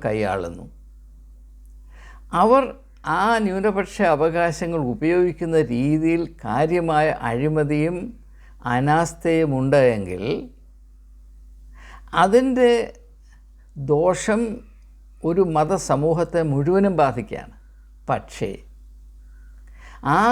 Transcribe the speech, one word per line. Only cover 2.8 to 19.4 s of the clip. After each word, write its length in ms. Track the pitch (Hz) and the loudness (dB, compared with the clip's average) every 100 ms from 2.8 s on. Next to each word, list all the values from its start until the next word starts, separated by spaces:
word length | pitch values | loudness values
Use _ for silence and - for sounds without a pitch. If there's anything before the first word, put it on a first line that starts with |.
| - - - 170 | -20 -14 -4 -2
ആ 100 | 208 226 | 0 0
ന്യൂനപക്ഷ 540 | 208 190 208 196 202 - 185 | 0 0 -2 -2 -6 0 0
അവകാശങ്ങൾ 680 | 147 165 170 170 156 170 165 127 | 2 2 0 -2 -2 -4 -4 -4
ഉപയോഗിക്കുന്ന 640 | 110 156 180 180 - 165 160 120 | -2 0 2 0 -2 0 0 0
രീതിയിൽ 500 | 120 139 156 160 170 165 - | 0 0 0 0 -2 -4 -10
കാര്യമായ 640 | 110 120 160 175 165 151 156 - 120 | -6 -2 0 0 0 0 0 -2 -4
അഴിമതിയും 680 | 120 151 151 147 151 156 175 - - - - - - 123 | -2 0 0 0 0 -2 -4 -10 -16 -20 -20 -20 -14 -4
അനാസ്ഥയും 800 | 123 139 160 165 - 165 165 156 131 | 0 2 2 0 -2 0 2 2 0
ഉണ്ട് 200 | 135 143 127 | 2 4 4
എങ്കിൽ 300 | 110 92 90 110 254 262 - - - - - - - - - - - - - - - - - | 2 -4 -6 -6 -6 -8 -20 -20 -20 -20 -20 -20 -20 -20 -20 -20 -20 -20 -20 -20 -20 -6 2
അതിൻ്റെ 480 | 185 233 262 254 240 233 - - - - - - - - - 151 135 | 4 4 2 2 4 2 -2 -12 -20 -20 -20 -20 -20 -20 -20 -12 -2
ദോഷം 480 | 147 180 180 - 214 233 - - - - - - - | 2 2 0 -2 -2 -2 -8 -16 -20 -20 -20 -20 -8
ഒരു 220 | 156 175 180 156 | -2 0 2 2
മതസമൂഹത്തെ 880 | 156 185 - 139 156 170 170 170 156 | 0 -2 0 0 2 0 0 -2 0
മുഴുവനും 420 | 139 143 190 202 165 | 0 2 2 2 2
ബാധിക്കുകയാണ്. 540 | 139 117 104 - - - - - - - - | 0 0 -8 -12 -14 -20 -20 -20 -20 -14 -4
പക്ഷേ 420 | 113 - - 101 98 - - - - - - - - | -4 -4 -8 -8 -8 -16 -20 -20 -20 -20 -20 -20 -20